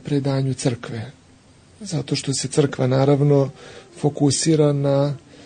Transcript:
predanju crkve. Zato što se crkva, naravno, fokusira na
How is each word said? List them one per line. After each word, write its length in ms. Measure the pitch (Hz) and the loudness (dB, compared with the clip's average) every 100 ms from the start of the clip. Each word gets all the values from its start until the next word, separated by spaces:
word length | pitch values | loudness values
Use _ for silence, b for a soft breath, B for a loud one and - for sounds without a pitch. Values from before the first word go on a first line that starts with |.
predanju 500 | - 143 139 135 135 | -2 -2 0 0 -2
crkve. 560 | 127 - 117 - 117 120 - _ - - - - - | -2 -2 -4 -6 -10 -10 -16 _ -20 -20 -20 -20 -18
Zato 360 | 202 147 135 143 | -8 -6 -4 -4
što 180 | - | -4
se 140 | 127 131 | -6 -2
crkva, 380 | - 139 - 127 | 0 0 0 0
naravno, 640 | 135 139 139 147 139 135 B B B B - | 2 2 4 4 4 2 B B B B -4
fokusira 760 | 147 - 143 135 160 156 147 | -4 0 0 2 2 4 2
na 420 | 143 139 139 143 131 B B | 2 0 2 0 -4 B B